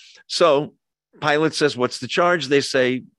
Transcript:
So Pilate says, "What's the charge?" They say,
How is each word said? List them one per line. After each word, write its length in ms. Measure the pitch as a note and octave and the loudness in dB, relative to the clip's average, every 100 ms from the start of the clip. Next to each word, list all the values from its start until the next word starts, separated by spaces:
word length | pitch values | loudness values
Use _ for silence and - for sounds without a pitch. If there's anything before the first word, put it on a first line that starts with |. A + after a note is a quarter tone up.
| - - - | -20 -20 -8
So 480 | - E3+ C#3 D3+ _ _ _ _ - | 0 2 2 -2 _ _ _ _ -6
Pilate 340 | D3+ D3 D#3 | -2 0 0
says, 220 | - D3 B2 | 0 -2 0
"What's 240 | - - | -4 -4
the 80 | B2 | -6
charge?" 400 | F#3+ F3 F3 C3+ | 0 0 0 0
They 120 | C#3+ | 0
say, 440 | C#3+ C3+ B2+ B2+ - | 0 0 0 -2 -8